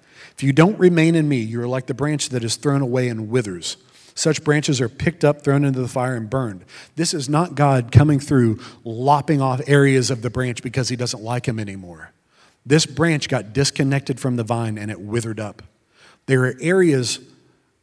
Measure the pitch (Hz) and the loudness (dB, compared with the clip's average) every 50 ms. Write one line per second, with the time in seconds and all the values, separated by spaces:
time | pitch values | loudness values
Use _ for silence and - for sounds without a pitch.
0 | _ _ _ - - - _ - 139 139 135 143 160 190 220 170 185 180 180 160 | _ _ _ -20 -20 -20 _ -4 -2 2 6 6 6 6 6 4 4 4 6 6
1 | 160 165 165 165 151 147 143 123 110 110 117 120 120 120 127 131 131 - 139 117 | 4 4 4 2 2 0 0 -2 -2 -4 -6 -6 -4 -4 -4 -6 -6 -6 -6 -4
2 | 139 151 151 143 - - 127 123 113 113 - - - 151 139 139 135 120 120 131 | -4 -4 -2 -4 -4 -4 -4 -4 -4 -4 -6 -2 -2 0 0 0 0 0 0 0
3 | 127 123 117 110 110 104 117 127 113 101 92 87 82 - - - _ _ _ - | -2 -2 -4 -6 -6 -2 -2 -2 -2 -2 -6 -10 -10 -10 -12 -12 _ _ _ -20
4 | - - - - - 160 151 - - 151 147 151 147 - 147 120 135 113 - - | -20 -16 -8 -4 0 0 0 0 0 0 0 2 2 0 0 0 0 -4 -4 -2
5 | - - 160 - - 190 - 190 - 143 139 139 147 139 131 127 127 120 - 131 | -4 -4 -2 2 2 2 2 2 0 0 2 2 2 0 0 -2 -4 -4 -4 -4
6 | 123 127 131 117 113 104 131 135 131 113 98 90 87 _ - - - - - - | -4 -2 -4 -6 -6 -4 -4 -4 -4 -4 -8 -10 -16 _ -20 -20 -20 -14 -6 -4
7 | 165 170 - 160 131 123 147 151 175 170 147 131 147 143 135 127 120 113 - - | -4 -4 -4 -4 -4 0 0 0 0 0 0 2 2 4 4 2 2 6 6 8
8 | 147 151 151 135 139 - 151 131 123 113 107 101 - - - - - 117 113 110 | 8 8 4 0 0 2 2 4 4 4 2 -2 -6 -18 -20 -16 -12 -12 -8 -2
9 | 123 139 147 143 139 - 160 139 135 131 127 127 - - 143 143 139 139 135 131 | 2 2 4 2 4 0 0 2 2 0 -2 -2 0 4 4 6 6 6 4 2
10 | 123 107 135 113 107 123 113 127 127 123 117 - - 127 107 135 123 - 123 117 | 2 0 -4 -4 -6 -6 -4 -4 -4 -4 -6 -8 -8 -6 -4 -4 -4 -4 -4 -4
11 | 123 117 - 107 107 113 123 123 - - 117 110 110 98 98 98 92 87 85 80 | -4 -6 -6 -8 -6 -6 -6 -4 -4 -4 -4 -4 -6 -8 -10 -12 -14 -16 -18 -20
12 | - - _ _ _ _ _ _ _ _ _ _ - 120 139 160 156 - - - | -20 -20 _ _ _ _ _ _ _ _ _ _ -2 2 2 2 2 0 -2 -2
13 | 160 170 160 143 - - 139 123 101 107 107 131 139 - - - 143 135 139 139 | 0 0 0 -2 -2 -2 -4 -4 -4 -4 -2 -2 -2 -2 0 -2 0 0 0 -2
14 | 139 - 135 120 - 131 123 120 113 107 120 117 117 110 107 107 104 104 107 85 | -2 -4 -6 -4 -2 -4 -2 -2 -2 -2 -2 -4 -4 -4 -6 -6 -8 -10 -10 -10
15 | 95 104 107 120 113 113 110 104 107 101 98 - - - _ _ _ _ _ _ | -10 -6 -4 -4 -4 -4 -8 -8 -8 -10 -12 -16 -20 -20 _ _ _ _ _ _
16 | _ - _ _ _ - 135 131 127 127 123 - - 165 185 190 180 170 143 131 | _ -20 _ _ _ 0 2 2 2 0 -2 -4 -2 0 2 4 4 4 2 2
17 | 123 113 - - - - _ _ _ _ _ _ _ _ _ _ | 0 -2 -6 -8 -12 -18 _ _ _ _ _ _ _ _ _ _